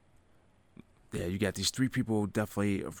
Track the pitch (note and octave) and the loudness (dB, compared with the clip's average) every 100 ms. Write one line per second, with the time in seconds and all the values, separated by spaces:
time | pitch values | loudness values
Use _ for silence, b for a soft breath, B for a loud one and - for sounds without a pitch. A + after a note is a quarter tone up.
0 | _ - _ - _ _ _ - - _ | _ -20 _ -20 _ _ _ -20 -20 _
1 | - - F2+ F#2+ G2 F#2 F#2+ - C3 C3 | -10 -6 -2 0 0 0 -2 2 0 2
2 | A2 G#2+ G2+ A2 G#2 - G#2 G2 - E2+ | 2 2 2 0 -2 0 2 2 -2 -8